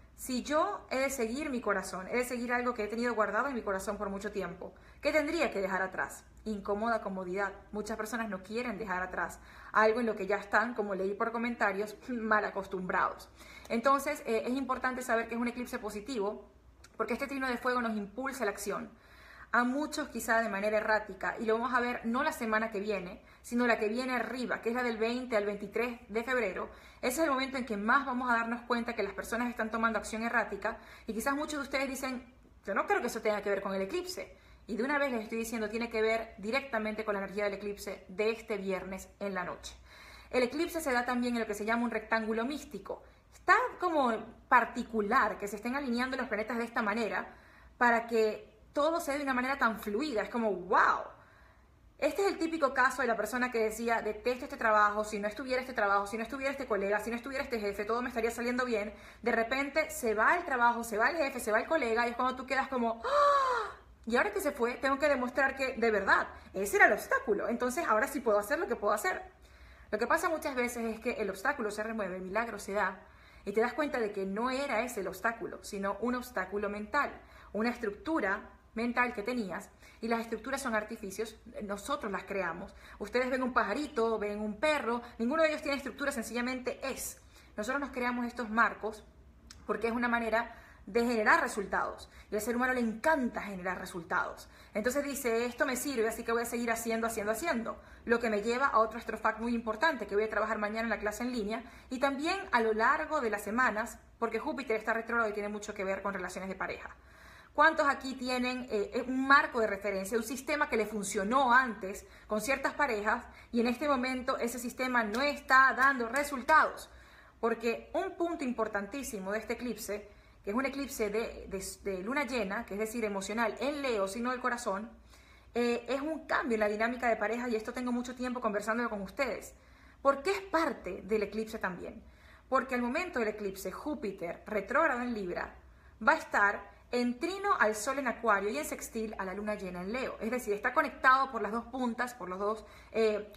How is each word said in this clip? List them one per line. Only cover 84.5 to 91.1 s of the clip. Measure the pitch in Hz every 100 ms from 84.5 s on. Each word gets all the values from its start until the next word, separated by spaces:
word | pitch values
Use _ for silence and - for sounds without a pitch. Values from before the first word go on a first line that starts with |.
| 202
perro, | 302 294 226 240 - -
ninguno | 233 320
de | 311
ellos | 302
tiene | 277 277
estructura, | 247 202 277
sencillamente | 233 220 226 247 254 247 -
es. | 269 247 - - - - - -
Nosotros | 214 277
nos | 277
creamos | 254 247 247 240
estos | 240 220
marcos | 220 214 196 214 - - - - - - - -
porque | 202 226
es |
una | 233 240
manera | 233 226 220 233 - - - -
de | 233
generar | 233